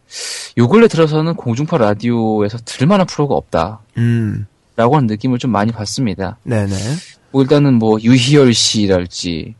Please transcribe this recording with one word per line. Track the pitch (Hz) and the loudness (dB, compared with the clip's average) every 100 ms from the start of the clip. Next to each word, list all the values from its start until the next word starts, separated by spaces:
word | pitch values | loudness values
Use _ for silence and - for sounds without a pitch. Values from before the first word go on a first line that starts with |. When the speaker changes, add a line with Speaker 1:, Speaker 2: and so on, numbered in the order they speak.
| _ - - - - - | _ -16 -14 -14 -6 0
Speaker 1:
요 | 123 | 2
근래 | 208 226 | 4 4
들어서는 | 151 156 156 160 | 4 2 0 -2
공중파 | 170 123 117 156 165 | -4 -4 -4 -2 0
라디오에서 | 104 107 117 117 110 107 104 117 | 0 0 -2 0 0 0 -2 -6
들을 | - - 139 | -10 -2 2
만한 | 202 180 | 2 0
프로가 | - 143 | -2 -2
없다. | 80 - 82 87 110 _ 117 | -2 -2 -2 -4 -6 _ -4
Speaker 2:
음. | 117 117 107 104 101 _ _ - | -2 -2 -4 -6 -10 _ _ 0
Speaker 1:
라고 | 117 | 2
하는 | 151 117 | 2 0
느낌을 | 107 131 123 | -2 -4 -4
좀 | 135 | -2
많이 | 101 107 | 0 -2
받습니다. | 110 101 - 120 92 92 - | -4 -8 -6 -4 -4 -8 -8
Speaker 2:
네네. | - 110 101 95 104 165 - - _ | -6 -4 -2 -4 -6 -8 -12 -20 _
Speaker 1:
뭐 | 135 | -2
일단은 | 131 147 143 | 2 4 4
뭐 | 120 110 107 | 2 2 2
유희열 | 113 131 123 147 127 | 4 2 4 4 4
씨랄지, | 113 - 110 98 92 90 - 90 80 80 | 4 0 0 0 0 -2 -8 -8 -8 -10